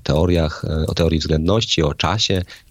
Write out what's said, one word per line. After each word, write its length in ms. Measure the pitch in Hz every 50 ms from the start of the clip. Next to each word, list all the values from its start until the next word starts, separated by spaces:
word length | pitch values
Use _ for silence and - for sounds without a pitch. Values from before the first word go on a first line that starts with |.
| -
teoriach, 600 | - 69 78 85 90 87 85 80 76 - - -
y, 240 | 80 80 80 80
o 60 | 82 82
teorii 260 | 85 85 80 80 78
względności, 640 | 76 78 80 78 78 87 101 117 113 - - - 80
o 100 | 73 71
czasie, 480 | - - 80 98 110 - - 98 92 90 - - - - _